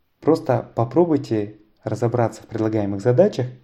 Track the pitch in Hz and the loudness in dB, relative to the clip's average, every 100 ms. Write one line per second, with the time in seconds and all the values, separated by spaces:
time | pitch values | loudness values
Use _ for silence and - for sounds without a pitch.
0 | _ _ - 160 - 120 - - 117 160 | _ _ 0 0 2 -2 -2 -4 0 2
1 | 175 143 - 110 101 - _ _ 113 107 | 2 0 -2 -4 -4 -10 _ _ -8 -4
2 | 120 120 113 - - 110 110 107 101 101 | -2 0 -2 -4 -10 -4 -2 -2 -2 -2
3 | 120 127 208 170 123 - | 2 4 4 2 -6 -8